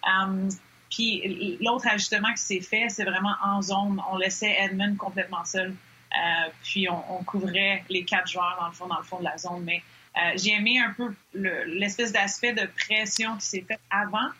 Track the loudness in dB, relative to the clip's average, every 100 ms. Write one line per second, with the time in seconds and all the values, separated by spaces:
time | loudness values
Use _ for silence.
0 | 4 4 4 2 0 -2 -10 -20 _ 0
1 | 0 2 -2 -2 -4 0 2 2 4 2
2 | 2 2 2 0 -2 -2 0 0 0 0
3 | -2 0 0 0 2 2 2 0 2 0
4 | -2 0 0 0 2 2 2 2 0 0
5 | -2 -4 -4 -4 -4 -4 -4 -6 -16 -20
6 | -4 0 2 2 0 -4 -4 0 0 0
7 | -4 -6 -2 -2 0 2 2 0 -2 -4
8 | 2 0 0 0 0 0 -6 -6 -6 -6
9 | -4 -6 -4 -4 -6 -6 -4 -4 -6 -20
10 | -8 0 0 2 2 2 4 4 2 -2
11 | -6 -6 _ -4 -2 -2 -2 -2 -2 0
12 | 0 2 2 0 0 0 -2 -2 0 0
13 | 2 0 0 -2 -4 -6 -6 -10 _ 0
14 | 2 0 -2 -6